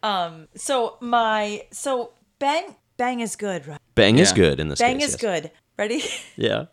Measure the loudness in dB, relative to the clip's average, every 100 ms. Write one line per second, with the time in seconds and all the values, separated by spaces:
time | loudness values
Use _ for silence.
0 | -2 -2 -4 -8 -20 -14 -2 -2 -2 -6
1 | -2 0 2 0 -2 -6 -12 -10 -4 -4
2 | -6 _ _ _ -2 -2 -4 -16 _ -6
3 | -4 -2 -6 -6 -6 -6 -8 -18 _ 4
4 | 6 8 6 6 4 4 -4 0 0 0
5 | -4 -2 -2 -4 -6 _ _ -6 -4 -4
6 | -6 -10 -14 -4 -2 -2 -4